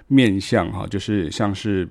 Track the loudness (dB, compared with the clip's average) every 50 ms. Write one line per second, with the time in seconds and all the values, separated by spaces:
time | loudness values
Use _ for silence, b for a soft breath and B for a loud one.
0 | B 2 4 6 6 6 2 0 -2 0 0 0 0 0 -4 -8 -8 -6 -6 -6
1 | -4 -2 -2 -2 -2 -2 -4 -2 -2 -2 -2 -4 -4 -2 -2 -2 -2 -4